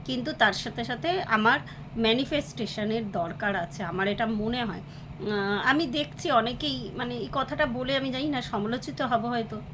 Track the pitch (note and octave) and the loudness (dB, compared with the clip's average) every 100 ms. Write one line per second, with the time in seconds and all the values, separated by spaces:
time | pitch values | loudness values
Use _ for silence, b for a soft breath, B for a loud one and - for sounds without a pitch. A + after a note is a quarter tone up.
0 | - B3+ B3+ D4+ G#3+ - A#3+ - A#3 A#3+ | -2 -2 -2 4 4 4 -4 -4 -4 -2
1 | E4 F#4 - A3 A3 C#4+ - B B - | 0 0 2 4 6 4 0 B B 2
2 | A3+ A#3+ C#4 D4 C#4+ - G#3 - G#3 A3+ | 4 4 2 0 -2 -6 -6 -2 0 0
3 | G#3 F3+ E3+ D#3+ G#3 G3 E3+ - F3 F3+ | -2 -2 -2 -2 0 0 -2 -4 -4 0
4 | G3 G#3 A3+ G#3+ G#3+ B3 A3+ G#3 - - | 0 2 0 0 0 0 -2 -4 -8 -14
5 | - - G#3 G#3 G3 G3+ F#3+ C#4+ D4+ D4 | -14 -6 -2 0 2 2 4 4 2 0
6 | D4 - F4 B3 A3+ A#3+ D4+ C4 G#3 - | -2 -4 4 4 4 -2 -4 -4 -6 -6
7 | B3 A#3+ A3+ C#4 C4 C#4+ D4 A#3+ B3+ C4+ | -6 -4 -4 -2 -2 0 0 0 0 0
8 | C4+ B3+ D4+ C4 A#3+ G#3+ G#3 B3 D4 C4 | 0 -2 0 -2 -2 -2 0 -2 -4 -2
9 | B3+ A#3+ A#3 A#3+ A3 G#3+ - | 2 2 2 -2 -2 -8 -10